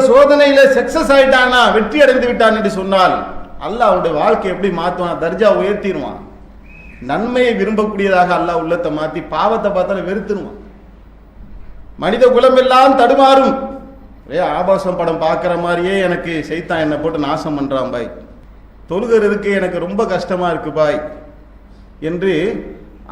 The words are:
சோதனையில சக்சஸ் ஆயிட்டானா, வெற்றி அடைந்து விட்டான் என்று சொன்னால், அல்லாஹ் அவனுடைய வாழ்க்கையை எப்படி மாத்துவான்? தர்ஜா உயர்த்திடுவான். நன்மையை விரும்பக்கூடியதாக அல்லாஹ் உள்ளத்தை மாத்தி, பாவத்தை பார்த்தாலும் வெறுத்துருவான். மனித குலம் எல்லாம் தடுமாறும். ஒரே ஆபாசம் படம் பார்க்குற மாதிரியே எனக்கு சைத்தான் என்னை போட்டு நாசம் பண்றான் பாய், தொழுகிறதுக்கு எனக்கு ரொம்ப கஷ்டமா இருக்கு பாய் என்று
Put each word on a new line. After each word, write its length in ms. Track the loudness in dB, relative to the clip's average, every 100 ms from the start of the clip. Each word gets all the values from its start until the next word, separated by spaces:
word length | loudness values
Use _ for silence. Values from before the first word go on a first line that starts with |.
| 6
சோதனையில 520 | 6 6 6 4 6 4 4
சக்சஸ் 340 | 0 -2 2 4
ஆயிட்டானா, 460 | 6 4 4 4 4 2
வெற்றி 220 | 0 4 4
அடைந்து 220 | 4 0
விட்டான் 280 | 2 2 2
என்று 120 | -2 -4
சொன்னால், 360 | -2 2 2 0 -6 -12 -12 -12 -8
அல்லாஹ் 220 | 0 2
அவனுடைய 240 | 2 0 0
வாழ்க்கையை 320 | 0 0 -2 -2
எப்படி 160 | -4 -2
மாத்துவான்? 400 | -4 -4 -6 -4
தர்ஜா 280 | -4 0 2 2
உயர்த்திடுவான். 580 | 0 -2 -4 -6 -8 -12 -16 -20 -20 -20 -20 -20 -20 -16 -6
நன்மையை 420 | -4 -2 0 0 0
விரும்பக்கூடியதாக 720 | -2 0 -2 -2 0 2 2 0
அல்லாஹ் 220 | -2 -2
உள்ளத்தை 280 | -2 -2 -4 -4
மாத்தி, 220 | -6 -8 -8 -2
பாவத்தை 360 | -2 0 -2
பார்த்தாலும் 380 | -2 -4 -4 -6
வெறுத்துருவான். 480 | -8 -6 -8 -8 -16 -20 -20 -20 -20 -20 -20 -20 -20 -20 -18 -18 -18 -20 -8
மனித 200 | -4 2 4
குலம் 260 | 6 4 4
எல்லாம் 340 | 4 4 4 4
தடுமாறும். 560 | 4 4 6 6 4 -2 -6 -12 -18 -20 -20 -20 -8
ஒரே 140 | -4 -2 -2
ஆபாசம் 400 | 0 0 0 -2
படம் 220 | -2 0
பார்க்குற 320 | 0 0 -2 -2
மாதிரியே 320 | -2 -2 0 0 0
எனக்கு 240 | -2 -4 -6 -6
சைத்தான் 340 | -8 -4 -2
என்னை 140 | -2 -2
போட்டு 160 | -4 -4 -4
நாசம் 280 | -4 -4 -4
பண்றான் 360 | -2 -2 -4
பாய், 160 | -6 -8 -12 -20 -20 -20 -20 -20 -20 -8
தொழுகிறதுக்கு 600 | -4 2 2 2 0 -2 -2
எனக்கு 180 | -2 -4 -6
ரொம்ப 160 | -4 -2
கஷ்டமா 360 | -4 -4 -4 -2
இருக்கு 220 | -4 -6 -2
பாய் 200 | 0 0 -6 -14 -20 -20 -20 -20 -20 -20 -20 -10 -8
என்று 240 | -4 -2 0 -2 -6 -12 -16 -20 -20 -10